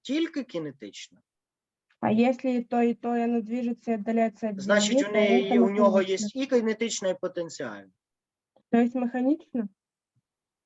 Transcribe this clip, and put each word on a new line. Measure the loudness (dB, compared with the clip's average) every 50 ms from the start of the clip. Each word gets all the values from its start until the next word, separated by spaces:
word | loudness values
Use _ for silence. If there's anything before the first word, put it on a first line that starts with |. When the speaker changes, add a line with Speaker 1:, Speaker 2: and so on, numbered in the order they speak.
Speaker 1:
тільки | _ -6 -4 -4 -4 -4 -4 -8 -8
кінетична. | -8 -8 -8 -8 -8 -10 -14 -16 -18 -16 -18 -20 -20 _ _ _ _ _ _ _ _ _ _ _ _ _ _ _ _ _ _
Speaker 2:
А | -2 0
если | 2 4 4 2 2 0 -2 -2 -2
и | -2 -2
то, | -2 0 0
и | 0 0 0
то, | -2 -4 -4 -2 -2
и | 0
оно | 0 -2 -2
движется, | -2 -4 -4 -4 -4 -4 -6 -6 _ -4
и | -4
отдаляется | -4 -4 -2 0 0 0 0 -2 -4 -8 -8
от | -6 -6
Speaker 1:
Значить, | -2 2 2 2 2 2 2 2
Speaker 2:
Земли, | 0 2
Speaker 1:
у | 2
Speaker 2:
то | 2
Speaker 1:
неї, | 4 4 4 4 4 4 4 4
Speaker 2:
это | 4
Speaker 1:
у | 4
нього | 4 4 4 4 6 4
є | 2 2 0
Speaker 2:
механично. | -2 -4 -4 -4 -6
Speaker 1:
і | -2
кінетична, | 0 0 2 2 0 -2 -2 -4 -4 -4 -4 -4 -4
і | -4 -4
потенціальна. | -6 -6 -6 -6 -8 -8 -8 -10 -10 -10 -10 -14 -16 -20 _ _ _ _ _ _ _ _ _ _ _ _ _ _ _ _
Speaker 2:
То | 2 2
есть | 2 2 0
механично? | -2 -4 -4 -4 -2 0 0 0 -2 -4 _ -6 -6 -6 -6 -10 _ _ _ _ _ _ _ _ _ _ _ _ _ _ _ _ _ _